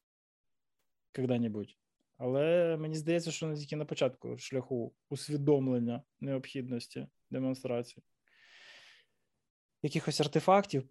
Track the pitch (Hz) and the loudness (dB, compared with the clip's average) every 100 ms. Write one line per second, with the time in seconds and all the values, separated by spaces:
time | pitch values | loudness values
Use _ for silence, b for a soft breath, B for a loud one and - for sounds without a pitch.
0 | _ _ _ _ _ _ _ _ _ _ | _ _ _ _ _ _ _ _ _ _
1 | _ - 127 120 117 104 101 - _ _ | _ -2 0 2 0 -2 -8 -12 _ _
2 | _ - 127 135 156 175 170 160 156 156 | _ -6 -2 2 4 4 4 0 -2 -4
3 | 151 170 165 - 160 151 143 151 147 151 | 0 0 0 -4 -4 -4 -4 -6 -4 0
4 | 131 - 120 120 - 131 127 123 113 _ | 0 0 -10 -10 -4 -6 -2 -4 -4 _
5 | - 139 - 147 143 143 131 123 117 120 | -12 -10 -4 0 4 4 4 0 0 -4
6 | - - 139 135 - 139 127 120 - 127 | -10 -10 -4 -4 -4 -8 -6 -8 -8 -12
7 | 135 _ - 131 131 131 131 120 120 - | -12 _ -8 -4 -2 -2 -2 -4 -4 -12
8 | _ _ _ b b b b b b b | _ _ _ b b b b b b b
9 | b _ _ _ _ _ _ - 147 160 | b _ _ _ _ _ _ -6 -2 0
10 | 156 156 147 160 - 196 196 143 131 | 0 0 2 4 6 6 6 -2 -2